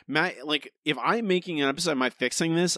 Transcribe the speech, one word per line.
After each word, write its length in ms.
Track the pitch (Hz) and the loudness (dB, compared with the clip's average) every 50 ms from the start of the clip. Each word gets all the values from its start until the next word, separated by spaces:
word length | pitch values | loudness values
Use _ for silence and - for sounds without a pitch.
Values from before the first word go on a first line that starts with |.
| _ | _
Matt, 400 | - 139 156 170 180 - 120 135 | -2 0 0 0 0 -2 -6 -4
like, 260 | 151 151 143 - 123 - _ - | -2 -2 -2 -4 -6 -18 _ -2
if 140 | 147 143 120 | -2 -2 0
I'm 240 | 117 151 196 233 233 | 0 0 0 2 2
making 360 | 190 180 180 - 185 165 147 | 2 0 0 0 -2 -2 0
an 60 | 139 135 | 0 0
episode, 240 | 139 165 170 165 | 0 0 0 0
am 100 | 147 127 | 0 2
I 80 | 127 127 | 0 0
fixing 440 | - - 127 120 - - 165 165 165 | 0 -2 -2 -2 0 0 0 2 2
this? 220 | 170 180 175 - | 2 2 0 0